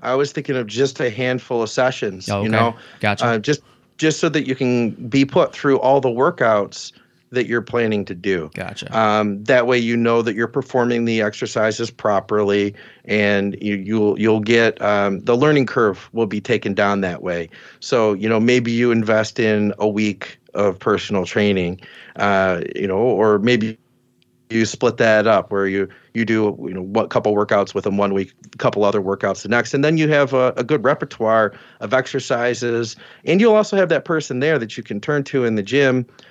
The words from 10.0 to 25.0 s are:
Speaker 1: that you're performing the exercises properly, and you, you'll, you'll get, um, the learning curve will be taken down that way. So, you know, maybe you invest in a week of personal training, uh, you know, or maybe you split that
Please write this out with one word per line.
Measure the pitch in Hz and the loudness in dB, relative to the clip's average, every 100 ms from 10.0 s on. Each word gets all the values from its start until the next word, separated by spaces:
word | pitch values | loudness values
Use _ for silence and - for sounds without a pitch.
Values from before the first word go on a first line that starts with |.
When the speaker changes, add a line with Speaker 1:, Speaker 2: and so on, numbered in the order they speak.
| 117 117 | 2 2
Speaker 1:
that | 113 104 | 0 -2
you're | 113 | -2
performing | 135 - 127 120 120 117 | -4 -2 0 0 0 0
the | 113 | 0
exercises | 107 - 120 120 110 107 117 | -2 -4 -6 -2 0 -2 -6
properly, | - 107 98 - 104 101 101 101 101 - - - | -4 -2 0 0 0 2 2 0 -4 -18 -16 -4
and | 104 101 101 101 - | 0 2 2 -2 -4
you, | 104 101 | -4 -4
you'll, | 95 110 104 - | -2 0 2 2
you'll | 110 110 | 2 2
get, | 107 117 113 - | 2 2 2 0
um, | 104 101 101 95 | 0 2 0 -2
the | - 120 | 0 2
learning | 151 147 120 | 4 2 2
curve | 127 107 92 - | 2 0 0 -6
will | 113 107 | -4 -2
be | 107 | -4
taken | - 107 104 98 | -2 -2 -2 0
down | 101 101 | 0 0
that | 92 85 | -2 -4
way. | 90 87 82 - - - | -6 -6 -8 -14 -20 -16
So, | - 123 107 | -2 2 2
you | 95 110 | 0 0
know, | 113 | 2
maybe | 120 123 117 | 4 2 2
you | 117 120 | 0 2
invest | 113 107 110 110 - | 2 2 0 0 0
in | 110 107 104 - | 0 2 0 0
a | 107 | -2
week | 104 107 95 - - _ | 0 -2 -4 -12 -18 _
of | - 101 92 | -2 -2 0
personal | 113 98 - 101 87 | -2 -2 -2 -4 -2
training, | 113 104 95 87 95 - - - - | 0 2 2 -2 -6 -14 -20 -14 -4
uh, | 101 98 95 87 - - | 0 2 2 0 -4 -6
you | 98 | -2
know, | 95 | 0
or | 127 98 110 104 | 2 2 4 4
maybe | 117 123 110 110 _ _ _ _ _ _ - | 2 2 0 -6 _ _ _ _ _ _ -4
you | 113 107 | -2 0
split | - 123 | 0 0
that | 120 | 2